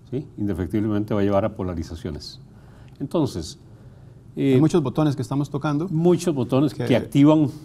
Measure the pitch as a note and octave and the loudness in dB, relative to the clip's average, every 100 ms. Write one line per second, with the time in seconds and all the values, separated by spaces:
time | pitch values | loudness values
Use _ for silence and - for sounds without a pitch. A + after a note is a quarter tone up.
0 | - B2+ - - G#2 F2+ F2+ G#2+ A2 G#2 | -10 -10 -10 -6 -4 -4 -2 -2 -2 -2
1 | G#2 G#2 G2+ G2 G#2+ - F#2 E2+ E2 D#2+ | -2 0 2 0 0 -4 -6 -6 -8 -10
2 | F2+ C#2+ - - - - - - - - | -10 -10 -14 -20 -20 -20 -20 -20 -20 -12
3 | C#3+ F3 C3 E2+ D#2 - - - - - | -4 -2 -2 -4 -10 -14 -20 -20 -20 -20
4 | - - - - C#3 C3 D#3 F3+ C3 D#3 | -20 -20 -14 -2 2 4 4 2 0 0
5 | D#3 C3 A#2 C#3 C#3+ C#3+ D3+ D3 F#3 D#3 | 0 -2 -4 -4 -4 -4 -4 -4 -2 0
6 | F3 E3+ F3+ C#3 A#2 C3 C#3+ B2 B2 A#2+ | 2 2 0 -2 0 2 0 0 0 0
7 | G#2+ C#3 D3 D#3 C#3 - | 2 6 6 6 2 -4